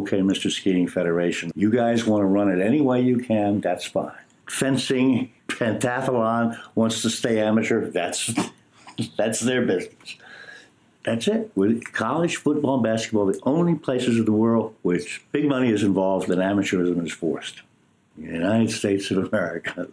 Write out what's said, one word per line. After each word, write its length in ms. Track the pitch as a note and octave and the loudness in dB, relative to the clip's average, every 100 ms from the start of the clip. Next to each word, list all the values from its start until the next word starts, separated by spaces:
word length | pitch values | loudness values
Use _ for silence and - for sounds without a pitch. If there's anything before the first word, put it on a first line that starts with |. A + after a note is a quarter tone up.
okay, 220 | G2+ G2 | 0 2
Mister 280 | F#2+ F#2 G2 | 2 0 -2
Skiing 380 | - G2 F2+ F2 | -2 0 2 0
Federation, 600 | F#2 E2+ E2+ F2 E2 E2+ | 0 0 0 0 -2 -6
you 160 | - G#2+ | -2 2
guys 340 | A#2+ A#2 A#2 A2 | 2 2 0 2
wanna 200 | G#2+ G2 | 2 2
run 220 | G2+ G2+ | 2 2
it 100 | F2+ | 2
any 160 | G2+ D3 | 2 2
way 200 | C3+ B2+ | 2 2
you 160 | B2 A#2+ | 2 0
can, 420 | - A2 G#2 G2+ | 0 0 2 0
that's 240 | F2+ F#2 | -2 -4
fine. 280 | - F#2 C2+ - - _ - | -4 -4 -6 -10 -20 _ -10
Fencing, 840 | - C3+ B2+ - C3 C3 A#2+ C3 _ - | -2 0 0 0 2 2 2 -2 _ -12
pentathlon 1120 | - A#2 G#2 B2 B2 C3+ B2 A2+ A#2 A#2 - - | -4 -2 0 -2 -2 0 0 2 2 0 -4 -6
wants 280 | - A2+ A2+ | 0 0 0
to 80 | A2 | -2
stay 300 | - B2 A2 | -2 0 2
amateur, 480 | G#2+ A2 A2 A2+ F2+ | 2 2 2 0 0
that's, 420 | E2+ F2 - - A2+ - - _ - | -2 -4 -4 -4 -4 -6 -10 _ -20
<laughs> 400 | - - A2+ - | -14 -10 -6 -4
that's 240 | A2 A#2 | -2 0
their 220 | A#2 B2+ A2+ | 0 0 2
business." 500 | F2+ - - - - - - - - - _ _ _ | 0 -2 -12 -20 -20 -20 -20 -20 -20 -20 _ _ _
That's 240 | - A2+ G3+ | -4 -2 0
it. 220 | A3+ A3 | 0 -2
With 380 | G2 G2+ A#2 - | 0 2 2 -4
college 440 | - A2+ D3+ E3+ - | -4 -2 0 0 0
football 400 | C#3+ D3 C#3 C3+ | 0 0 2 2
and 60 | |
basketball, 440 | A2+ A2+ - G#2+ G2 | 2 0 0 0 0
the 120 | - | 0
only 320 | - D#3 F3 | 0 2 2
places 440 | D#3 - B2+ B2 A2+ | 0 0 -2 2 2
of 60 | |
the 80 | G#2+ | 2
world 420 | G#2+ A2+ A2+ G2 - | 4 4 2 0 -4
which 420 | F2+ F2 - - - | -2 -2 -4 -12 -6
big 120 | D3 D3 | -2 0
money 220 | C3 B2+ | 2 2
is 120 | G#2 | 2
involved 480 | G2+ F#2+ F#2+ F#2+ F2+ | 2 2 2 0 0
and 100 | F2 | 0
amateurism 640 | F#2+ G2+ F#2 F#2 F2 F2 | 2 0 0 0 2 0
is 80 | D#2+ | -4
forced. 480 | - E2 C#2+ - - - _ _ _ _ - | -4 -4 -4 -8 -16 -20 _ _ _ _ -16
The 60 | D#2+ | -10
United 380 | E2 F2+ A2+ A2+ | -4 0 2 2
States 400 | - G#2+ G2 - | 0 0 0 0
of 80 | F#2+ - | -2 0
America, 560 | G#2+ E2+ E2+ - - F2+ | -2 -4 -6 -8 -10 -10